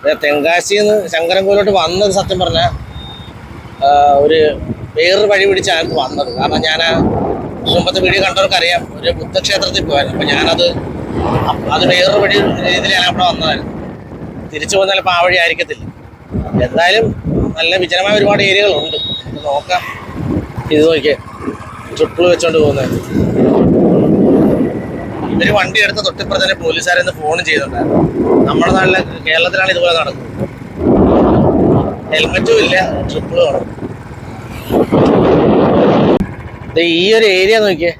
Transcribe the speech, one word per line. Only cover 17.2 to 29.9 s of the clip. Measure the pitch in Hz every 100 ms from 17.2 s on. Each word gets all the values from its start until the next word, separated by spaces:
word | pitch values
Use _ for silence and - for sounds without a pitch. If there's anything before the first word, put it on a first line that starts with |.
| - - - -
നല്ല | 165 185
വിജനമായ | 180 175 196 214
ഒരുപാട് | 202 202 196
ഏരിയകളുണ്ട്, | 190 208 156 - - - - -
നമുക്ക് | 147 147
നോക്കാം. | 139 147 180 - - - - - - - - -
ഇത് | 151 156
നോക്കിയേ, | 160 139 139 - - - - - - - -
ട്രിപ്പിൾ | - - 175
വെച്ചോണ്ട് | 170 170 160
പോകുന്നത്. | 151 139 127 - - - - - - - - 92 87 - - - - - - - - - - - - - -
ഇവര് | - 180 202
വണ്ടി | 180 196
എടുത്ത് | 202 214 190
തൊട്ടിപ്പുറത്ത് | - 196 196 190
തന്നെ | 190
പോലീസുകാരെ | 165 160 170 175
ഒന്ന് | 180 175
ഫോൺ | 156 165 165
ചെയ്യുന്നുണ്ടായിരുന്നു. | 151 135 - - - - - - - -
നമ്മുടെ | - 170 185
നാട്ടിലെ, | 185 190 - - -
കേരളത്തിലാണ് | 160 175 190 190
ഇതുപോലെ | 175 175